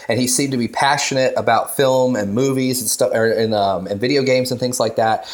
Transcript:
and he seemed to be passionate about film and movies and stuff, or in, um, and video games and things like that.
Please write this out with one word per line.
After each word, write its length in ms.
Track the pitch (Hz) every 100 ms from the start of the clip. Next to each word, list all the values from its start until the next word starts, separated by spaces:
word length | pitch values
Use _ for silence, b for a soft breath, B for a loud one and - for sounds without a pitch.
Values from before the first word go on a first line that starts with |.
| B
and 120 | 117
he 80 | 127
seemed 240 | 135 139
to 60 | 131
be 100 | 113
passionate 640 | - 139 147 - 135 131 -
about 400 | 110 113 - -
film 380 | 131 131 127
and 180 | 117 101
movies 480 | 110 135 131 131 123
and 80 | 107
stuff, 220 | - 117
or 140 | 113 113
in, 260 | 107 110
um, 340 | 104 98 92 92
and 120 | 101
video 220 | 123 143
games 300 | 131 127 127
and 80 | 120
things 180 | 123 123
like 160 | 110
that. 320 | - 113 107 B